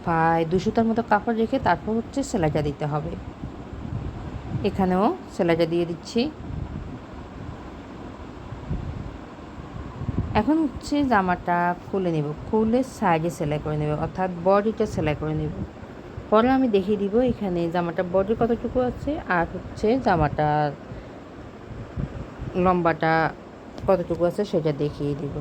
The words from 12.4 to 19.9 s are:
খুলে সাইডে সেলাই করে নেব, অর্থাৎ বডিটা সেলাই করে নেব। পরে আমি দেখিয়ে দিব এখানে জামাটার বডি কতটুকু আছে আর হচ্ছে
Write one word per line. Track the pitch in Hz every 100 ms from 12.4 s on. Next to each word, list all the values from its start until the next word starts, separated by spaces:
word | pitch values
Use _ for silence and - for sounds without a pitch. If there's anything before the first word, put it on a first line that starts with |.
| -
খুলে | 220 220 240 269 -
সাইডে | 202 165 165 160
সেলাই | 151 151 151
করে | 151
নেব, | 151 151 156
অর্থাৎ | - 185 175 175
বডিটা | 202 208 214 214 -
সেলাই | 160 147
করে | 156 156
নেব। | 156 - - - - - - - -
পরে | 214 240 262
আমি | 262 202
দেখিয়ে | 185 208
দিব | 202 214 254
এখানে | 226 202 175 170 175
জামাটার | 175 165 185
বডি | 185 196 226
কতটুকু | 233 233 240 254 247
আছে | 240 - 311 - 180
আর | 170
হচ্ছে | 185 - - 214